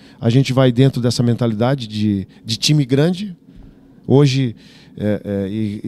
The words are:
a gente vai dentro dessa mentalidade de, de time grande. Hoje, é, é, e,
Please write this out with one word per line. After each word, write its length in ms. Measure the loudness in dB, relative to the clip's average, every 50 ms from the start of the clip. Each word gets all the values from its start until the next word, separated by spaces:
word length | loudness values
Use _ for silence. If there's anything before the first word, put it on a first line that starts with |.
| -20 -20 -10 -4
a 100 | 0 2
gente 220 | 2 2 2 2 2
vai 200 | 2 2 4 4
dentro 300 | 4 4 4 2 0 -2
dessa 200 | -2 0 0 0
mentalidade 640 | 0 0 0 0 -2 -2 0 0 0 -2 -2 -6
de, 400 | -6 -4 -2 0 0 0 -2 -4 -8 -14 -16 -10
de 120 | -8 -8
time 280 | -4 0 0 2 2 0
grande. 520 | 0 0 0 0 0 -2 -4 -8 -12 -14 -16 _ -20 -20 -20 -20 -20 -20 -20 -20 -20 _ _ -2
Hoje, 480 | 2 4 4 4 4 2 0 -2 -4 -6 -10 -18 -20 -20 -20 -20 -18 -10
é, 240 | -6 -4 -2 -2 -4 -4
é, 240 | -4 -4 -4 -4 -4
e, 320 | -4 -6 -6 -6 -6 -8 -8